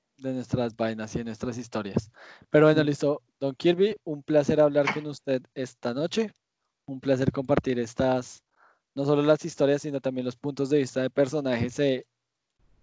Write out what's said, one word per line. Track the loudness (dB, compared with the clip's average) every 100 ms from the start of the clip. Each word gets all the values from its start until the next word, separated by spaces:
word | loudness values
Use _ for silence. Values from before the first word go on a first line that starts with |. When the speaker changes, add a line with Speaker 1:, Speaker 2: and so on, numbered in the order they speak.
| _ _
Speaker 1:
De | -8
nuestras | -6 -4 -2 -2 -2
vainas | -4 -4 -8 -8
y |
de | -8
nuestras | -8 -8 -8
historias. | -8 -6 -4 -4 -6 -14 -20 -20 _
Pero | 6 6
bueno, | 6
Speaker 2:
Mm. | 2
Speaker 1:
listo. | 0 -2 -2 _ -8
Don | -6 0
Kirby, | 2 2 2 -2
un | -8 -8
placer | 0 2 4 4
hablar | 4 4 0
con | -2 -8
usted | -8 -4 -4 -4 -8
esta | -10 -8 -6
noche. | -4 -4 -2 -4 _ _ _ _ _ -14
Un | -6
placer | 0 2 2
compartir | 0 2 0 0 -2
estas, | -4 -2 0 0 -4 -14 _ _ _ _ _ -4
no | 0
solo | 2
las | 4 2 0
historias, | 0 2 2
sino | -2 -6
también | -4 -4 -6
los | -6
puntos | -8 -4 0
de | 0
vista | 0 -2
de | -2
personajes | 0 0 0 -2 -2 -2 0
e, | 0 0 -6 _ _ _ _ _ _ _